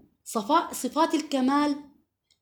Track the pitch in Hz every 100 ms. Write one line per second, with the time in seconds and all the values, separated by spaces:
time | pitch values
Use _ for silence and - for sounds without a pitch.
0 | - _ - 226 202 320 330 - 247 277
1 | 320 320 302 269 254 285 294 285 - _
2 | _ _ _ _